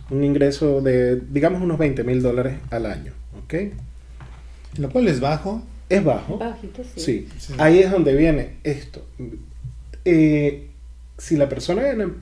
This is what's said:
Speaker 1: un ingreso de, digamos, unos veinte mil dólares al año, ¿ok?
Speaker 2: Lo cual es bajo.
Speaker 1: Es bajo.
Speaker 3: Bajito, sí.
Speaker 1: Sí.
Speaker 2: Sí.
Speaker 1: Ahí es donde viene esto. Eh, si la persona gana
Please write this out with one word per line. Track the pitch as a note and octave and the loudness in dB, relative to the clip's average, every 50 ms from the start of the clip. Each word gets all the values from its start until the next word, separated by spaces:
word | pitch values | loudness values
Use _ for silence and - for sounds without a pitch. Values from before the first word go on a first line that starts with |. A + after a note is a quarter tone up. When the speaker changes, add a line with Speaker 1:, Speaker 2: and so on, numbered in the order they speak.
| - - | -10 -4
Speaker 1:
un | C3+ C#3 C#3+ | -2 0 2
ingreso | C#3+ C#3+ C#3+ C#3+ C#3+ C#3 - D#3+ D3 C#3 C#3 | 2 4 4 4 2 2 2 2 2 2 4
de, | C3+ C3+ B2+ B2+ B2 B2 B2+ B2+ B2 - | 4 4 4 4 4 4 2 0 -2 -2
digamos, | C#3 C#3+ D3 E3+ F#3 F3+ F3+ | -2 2 2 2 2 2 0
unos | F3 D#3+ D3+ | 0 0 2
veinte | D#3+ C#3+ B2+ B2 A2+ | 2 0 0 0 0
mil | A#2+ B2+ B2+ B2+ | 0 0 2 2
dólares | B2 A#2+ B2 B2 C3 C3+ - - - | 2 0 0 0 -2 -4 -6 -8 -6
al | A#2+ A#2 A2+ | -6 -4 -4
año, | G#2 F#2 D#2 C#2+ C2+ - - - - - G#2 A#2 | -4 -6 -8 -10 -12 -14 -14 -16 -16 -16 -16 -12
¿ok? | - D#3 E3 G3+ G3+ - - - - - - - - - - - - - - - - - - - - - - | -6 -6 -6 -6 -6 -8 -10 -12 -14 -16 -18 -18 -20 -18 -18 -18 -18 -18 -18 -18 -20 -20 -20 -18 -12 -8 -6
Speaker 2:
Lo | C#3 C3+ | -6 -2
cual | - B3+ B3 G3 | 0 2 2 2
es | D3+ B2 | 2 2
bajo. | C3 C#3+ D#3 D3+ - F#3+ G#3+ A#3 - - - - - - | 0 0 -2 -2 -2 -6 -6 -8 -8 -12 -16 -12 -4 0
Speaker 1:
Es | F3+ G3+ G3+ | 2 2 4
bajo. | D#3 A#2 G#2 - - F3 G#3+ | 2 0 0 -2 -6 -6 -6
Speaker 3:
Bajito, | A3+ A#3 A3 - - F3+ - - B3 | -6 -6 -8 -10 -14 -14 -14 -14 -14
sí. | - - - | -14 -12 -8
Speaker 1:
Sí. | - - A#2 G2+ - - - - | -4 -4 -4 -4 -4 -10 -14 -14
Speaker 2:
Sí. | - - C#3 B2+ | -12 -8 0 4
Speaker 1:
Ahí | D#3 D#3 E3+ F#3 | 6 8 8 8
es | F#3+ F#3+ | 8 6
donde | G3 F#3 D#3 C#3+ C3+ | 4 2 4 4 4
viene | C#3+ D#3+ E3 D3+ C3+ B2+ - - - - | 6 6 4 4 2 0 -4 -8 -8 -6
esto. | D#3 C#3+ C3+ - - - C#3+ - - - - B2+ A2+ - - - - - - - - - - - - - - - | -6 -6 -6 -8 -14 -16 -16 -18 -16 -14 -14 -12 -12 -12 -14 -16 -16 -16 -14 -14 -14 -14 -14 -16 -16 -12 -4 2
Eh, | F#3 E3+ D#3+ D#3 D3+ D3+ D3 D3 C#3+ C#3+ C#3+ - - - - - - - - - - - | 4 6 6 6 6 6 4 2 2 0 -2 -8 -16 -18 -20 -20 -20 -20 -20 -20 -20 -18
si | - - - D#3+ | -12 -4 0 2
la | D3 C#3+ C#3 | 2 2 2
persona | - A2+ - - F3 G#3+ C4+ | 0 -2 -2 -2 0 0 0
gana | C#4+ B3+ A3 G3+ F3+ - - | 0 0 0 -2 -4 -6 -8